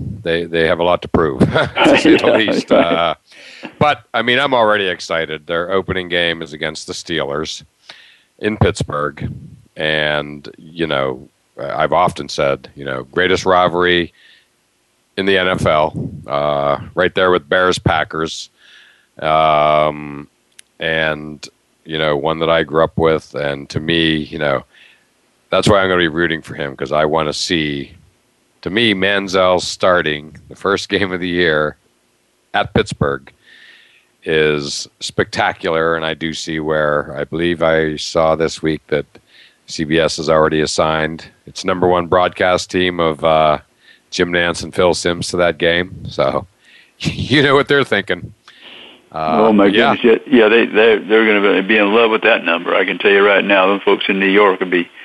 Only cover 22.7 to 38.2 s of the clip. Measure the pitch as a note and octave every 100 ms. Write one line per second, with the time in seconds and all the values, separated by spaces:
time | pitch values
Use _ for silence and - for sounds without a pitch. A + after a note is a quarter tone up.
22.7 | D2+ D#2+ - D#2+ D#2 - C2 C#2+ C#2+ C#2+
23.7 | D2+ D#2 E2 E2 D#2 D2 D#2+ D2+ C2 -
24.7 | _ - _ _ _ _ _ - F#2+ F#2
25.7 | G2+ F#2+ F2+ F2 D#2 E2+ D#2+ - - D2
26.7 | C2 C2 D2+ D#2 D#2+ D2+ C#2+ - F2 D2+
27.7 | C#2+ C2+ - _ _ _ _ _ _ E2
28.7 | G2 A#2 F#2+ F#2+ G2+ G2 F#2 F#2 F2+ -
29.7 | - G2 F2+ D#2 D2+ D#2 D2+ - - F#2+
30.7 | G2 - G2 G2 F2+ F2+ F2 E2+ D2+ D2+
31.7 | - _ _ _ _ _ _ _ G#2 G2+
32.7 | - G#2 - D2 C#2 C2+ _ _ - -
33.7 | - _ _ _ _ - D#2 D#2 D2+ C#2+
34.7 | - - - - - G2 - G2+ - F#2
35.7 | D#2+ E2 E2 D#2+ D#2 E2 D#2+ - D#2+ D#2
36.7 | D#2 D2+ D2 C#2+ C#2+ D2 D#2+ F2 E2+ E2
37.7 | D#2+ D#2 D2+ - E2+